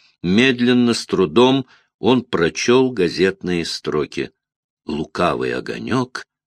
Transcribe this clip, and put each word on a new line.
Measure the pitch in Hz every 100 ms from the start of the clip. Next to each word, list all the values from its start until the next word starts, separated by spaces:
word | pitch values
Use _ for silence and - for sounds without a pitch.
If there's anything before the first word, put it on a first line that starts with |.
| _ _
Медленно, | 85 101 131 120 120 123 120
с | 110 -
трудом, | 92 87 82 127 135 - _ _ -
он | 104 127
прочел | - - 82 - - 127 131
газетные | 127 87 78 95 - 90 87
строки. | 80 - - 76 69 - 65 _ _ _ _ _
Лукавый | - 73 - - 87 64 64
огонек | 64 - 57 58 123 123 - - _